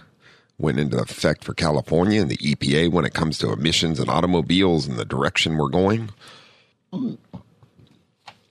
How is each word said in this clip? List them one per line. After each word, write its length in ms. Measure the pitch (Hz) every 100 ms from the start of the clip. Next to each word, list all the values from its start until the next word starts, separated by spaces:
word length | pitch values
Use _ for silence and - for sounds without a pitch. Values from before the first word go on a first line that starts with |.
| - _ - _ _ -
went 220 | 76 64
into 180 | 73 62
effect 460 | 57 - 82 78
for 100 | -
California 680 | - 82 73 - 80 95 107
and 100 | 78
the 100 | 53
E 140 | 71 71
P 200 | 67 73
A 120 | 85
when 160 | 85 69
it 80 |
comes 240 | - 80 71
to 160 | -
emissions 460 | 53 78 82 82 80
and 100 | 58
automobiles 800 | 73 87 87 67 90 95 82 69
and 100 | 62
the 80 | 52
direction 520 | 65 71 - 85 78
we're 120 | 71
going. 400 | 90 95 113 113 - - - - _ _ _ - - 254 - _ - - _ _ _ - _ _ _ - - _